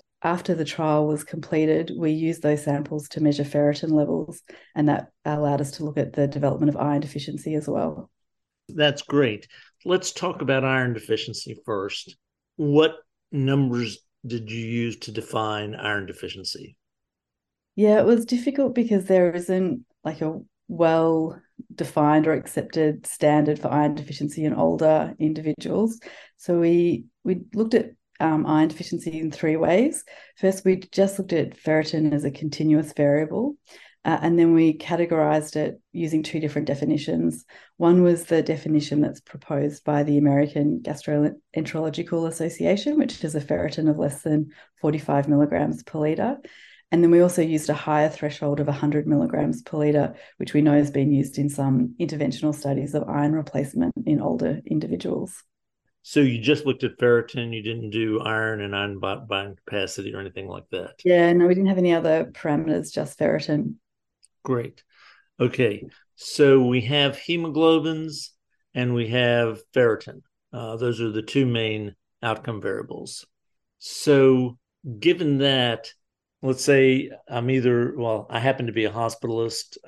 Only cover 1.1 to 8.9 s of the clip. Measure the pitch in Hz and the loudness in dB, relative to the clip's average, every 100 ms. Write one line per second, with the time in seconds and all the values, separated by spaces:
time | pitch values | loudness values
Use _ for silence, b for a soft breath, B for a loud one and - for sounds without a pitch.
1.1 | 151 - 160 143 160 156 156 165 - 165 | -2 -6 -12 -4 0 2 0 -2 -4 -2
2.1 | 156 160 165 151 147 147 143 143 151 147 | 0 -2 -2 0 0 0 -4 -4 -8 -8
3.1 | - 151 143 143 147 147 147 160 151 147 | -2 0 0 -2 0 0 0 0 0 0
4.1 | 165 156 - - B B - 151 143 - | -2 -6 -12 -20 B B -2 0 0 -4
5.1 | _ 151 151 147 143 143 - 151 147 131 | _ -6 -2 0 -2 -4 -8 -6 -4 -4
6.1 | - 139 139 139 - 151 147 147 143 147 | -2 -2 0 -2 0 0 0 0 -2 -4
7.1 | 147 147 147 - 156 151 - 80 - - | -8 -10 -10 -6 -6 -4 -4 -4 -6 -14
8.1 | _ _ _ _ _ - - 147 | _ _ _ _ _ -12 -2 0